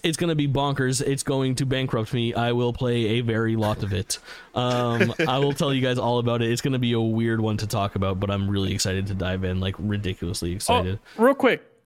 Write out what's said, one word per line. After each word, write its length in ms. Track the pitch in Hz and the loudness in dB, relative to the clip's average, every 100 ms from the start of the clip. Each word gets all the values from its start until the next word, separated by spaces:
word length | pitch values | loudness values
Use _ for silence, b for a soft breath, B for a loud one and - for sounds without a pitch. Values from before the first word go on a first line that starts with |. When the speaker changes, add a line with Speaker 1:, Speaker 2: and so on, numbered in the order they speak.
Speaker 1:
it's 120 | 170 156 | -2 0
gonna 200 | 175 156 | 0 0
be 120 | 143 | 0
bonkers. 540 | 135 143 139 127 127 139 | 0 0 0 0 0 -2
It's 180 | 135 | -2
going 320 | - 135 131 127 | -2 0 0 0
to 100 | 135 | 0
bankrupt 480 | 131 131 120 110 | 0 0 -2 -2
me. 200 | 123 117 | -2 0
I 200 | 117 120 | 0 0
will 180 | 120 120 | 2 0
play 340 | 117 127 120 110 117 | 0 0 2 2 0
a 40 | |
very 360 | 117 110 113 113 | 0 0 2 2
lot 260 | 107 107 | 0 0
of 80 | 98 | -2
it. 280 | 98 101 - B B B | -2 -4 -8 B B B
Um, 580 | - 123 123 120 117 117 117 | -2 0 2 2 2 2 2
Speaker 2:
<laughs> 80 | 156 | 0
Speaker 1:
I 120 | 139 | 2
will 120 | 143 | 0
tell 220 | 139 147 | 0 0
you 80 | 135 | 0
guys 160 | 127 127 | 0 0
all 220 | 113 120 | 0 2
about 220 | 120 117 | 2 2
it. 80 | 117 | 0
It's 100 | 120 | 0
gonna 180 | 147 127 | 0 0
be 140 | 123 | 2
a 80 | 113 | 2
weird 400 | 113 113 113 113 | 2 2 0 2
one 160 | 110 104 | 0 0
to 100 | 104 | -2
talk 280 | 110 101 101 | -2 -2 0
about, 240 | 95 95 | -2 0
but 100 | 98 | 0
I'm 160 | 101 98 | 0 0
really 220 | 101 98 | 0 0
excited 340 | 98 101 95 95 | -2 -2 -2 -2
to 60 | 95 | -2
dive 280 | 90 95 | -2 -2
in, 160 | 92 92 | -2 -2
like, 160 | 95 92 | -2 -2
ridiculously 720 | 104 104 98 92 85 87 85 | -2 -2 -4 -4 -6 -4 -4
Speaker 2:
Oh, 40 | 92 | -2
Speaker 1:
excited. 440 | - 240 92 98 B - | 2 2 2 -4 B 2
Speaker 2:
real 160 | 240 | 2
quick, 300 | 277 247 156 - _ _ | 4 2 2 -4 _ _